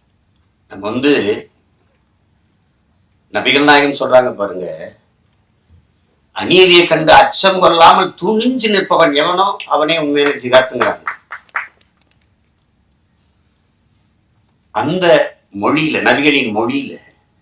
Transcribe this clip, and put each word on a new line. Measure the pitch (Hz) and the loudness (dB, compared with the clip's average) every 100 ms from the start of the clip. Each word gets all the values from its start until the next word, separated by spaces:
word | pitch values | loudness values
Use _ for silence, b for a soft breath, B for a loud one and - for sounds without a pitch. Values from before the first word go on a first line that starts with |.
| _ _ _ _ _ _ _ | _ _ _ _ _ _ _
நம்ம | 95 101 | -14 -10
வந்து | 123 139 131 101 110 - _ _ _ _ _ _ _ _ _ _ _ _ _ _ _ _ _ _ | -4 0 0 -2 -6 -10 _ _ _ _ _ _ _ _ _ _ _ _ _ _ _ _ _ _
நபிகள் | 104 123 135 147 | -4 0 2 4
நாயகம் | 143 143 - | 4 2 -2
சொல்றாங்க | 127 127 123 | 2 2 2
பாருங்க, | 104 101 90 87 78 - - _ _ _ _ _ _ _ _ _ _ _ _ _ - | -2 -6 -6 -10 -12 -16 -18 _ _ _ _ _ _ _ _ _ _ _ _ _ -10
"அநீதியை | - 185 185 175 - | 0 4 6 6 4
கண்டு | 160 156 | 2 4
அச்சம் | 165 160 - 190 185 | 4 2 0 0 2
கொள்ளாமல் | 170 170 165 190 180 | 2 4 4 4 -2
துணிஞ்சு | - 180 220 247 254 220 | -4 -4 -2 -2 -2 0
நிற்பவன் | 202 185 160 160 | -2 0 0 2
எவனோ | 143 160 180 196 196 - | 0 -2 -2 -4 -6 -4
அவனே | 147 151 165 | -2 -2 -2
உண்மையான | 147 143 143 | -2 0 -2
ஜிகாத்துங்கிறாங்க." | 127 127 127 127 127 - - - - _ - _ - - _ _ _ _ _ _ _ _ _ _ _ _ _ _ _ _ _ _ _ _ _ _ _ _ _ _ _ _ _ _ | -2 0 2 2 -2 -4 -4 -10 -14 _ -20 _ -14 -14 _ _ _ _ _ _ _ _ _ _ _ _ _ _ _ _ _ _ _ _ _ _ _ _ _ _ _ _ _ _
அந்த | - 127 180 175 151 - - _ 101 | -8 -6 -2 2 2 0 -8 _ -6
மொழியில, | 107 147 156 104 | -2 -2 -2 -2
நபிகளின் | 107 127 147 139 117 | 0 0 0 0 -2
மொழியில | 101 117 139 110 - - _ _ _ | -4 -4 -4 -8 -14 -20 _ _ _